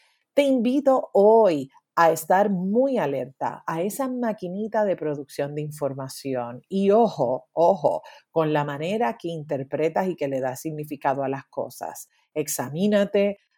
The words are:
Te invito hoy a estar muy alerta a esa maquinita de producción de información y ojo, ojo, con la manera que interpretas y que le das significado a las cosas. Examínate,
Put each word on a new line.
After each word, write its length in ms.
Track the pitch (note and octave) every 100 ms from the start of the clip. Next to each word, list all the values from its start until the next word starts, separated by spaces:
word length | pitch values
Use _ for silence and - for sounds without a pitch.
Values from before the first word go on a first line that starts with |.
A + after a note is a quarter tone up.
| _ _ _
Te 100 | -
invito 680 | C#4+ C4 A3+ C#4 C#4 C4 -
hoy 580 | G3+ G#3 A3+ G#3 D3+ C3+ _ _ -
a 160 | E3
estar 380 | D#3+ - F#3+ G#3
muy 480 | F#3 F#3 A3+ C4+ B3
alerta 680 | D3 C3+ C3 - B2+ - -
a 160 | E3
esa 280 | F#3+ G#3 C4+
maquinita 760 | B3+ A#3 G#3+ F3+ F#3+ G#3+ A3
de 140 | G#3 E3+
producción 580 | D#3 C#3+ C3+ - C#3+ D3
de 60 |
información 1000 | D3+ D3+ C#3 C3+ C3+ - C#3 B2+ A#2+ B2 -
y 240 | G3 G3
ojo, 560 | G#3+ A3 - B2 B2+ -
ojo, 480 | D#3 E3 D#3+ D3 E2 - - _
con 220 | D#3+ D#3
la 140 | D3+ D3
manera 520 | C#3+ E3 A3 A#3+ A3+
que 120 | F3
interpretas 800 | E3 D3 C#3+ C3+ D3 D#3+ F3 F#3+
y 80 | E3
que 100 | C#3
le 140 | C3+
das 180 | C3 B2+
significado 640 | D#3+ D3+ D3+ C#3+ C#3+ C#3
a 60 | C3+
las 160 | C3+ -
cosas. 640 | - B2 - E2 - - _ _
Examínate, 1040 | D#3 D3+ - B2+ D3+ G#3 G#3 G3+ G3+ G3+ G3+ _